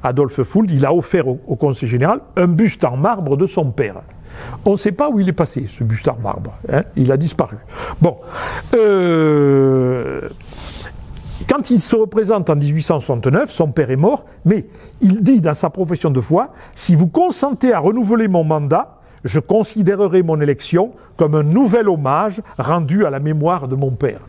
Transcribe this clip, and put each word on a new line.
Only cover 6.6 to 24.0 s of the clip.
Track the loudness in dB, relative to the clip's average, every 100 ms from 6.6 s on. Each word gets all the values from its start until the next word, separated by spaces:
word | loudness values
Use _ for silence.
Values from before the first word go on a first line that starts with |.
| -2
hein. | -2 -2
Il | 0 2
a | 2
disparu. | 0 -2 -6 -6 -16 -14 -12 0
Bon. | 0 0 -14 -12 -10 -10 0
Euh, | 2 4 4 2 2 4 4 4 4 4 2 0 -2 -4 -8 -10 -16 -18 -16 -16 -14 -16 -16 -16 -16 -14 -12 -4
quand | -4 0
il | 0
se | 2
représente | 0 2 0 0 0 0
en |
dix-huit | 0 0 -2
cent | -2 -4
soixante-neuf, | -2 -2 0 0 -2
son | -2 -2
père | 0 -2
est |
mort, | 2 0 0 -8 -4
mais | 0 0 -2 -20 -20 0
il | 2 4
dit | 4 4
dans | 2
sa | 0 -4
profession | -2 -4 -2 0
de | -2
foi, « | 0 0 0 -10 -20
Si | -10 2
vous | 4 4
consentez | 2 0 0 -4 0 2
à | 2
renouveler | 2 0 2 2 2
mon | 2
mandat, | 2 0 2 0 0 -12 -20 -12
je | -2 -2
considérerai | 0 0 0 0 0 2 2 2
mon | 2 0
élection | 0 -2 0 0 0 -6 -20 0
comme | 2
un | 2
nouvel | 2 4 4 4 2
hommage | 0 0 0 -2 -6 -12 -6
rendu | -2 -2 0 0
à | 0
la | 0
mémoire | -2 0 0 -2 -4
de |
mon | -4 -2
père. » | -2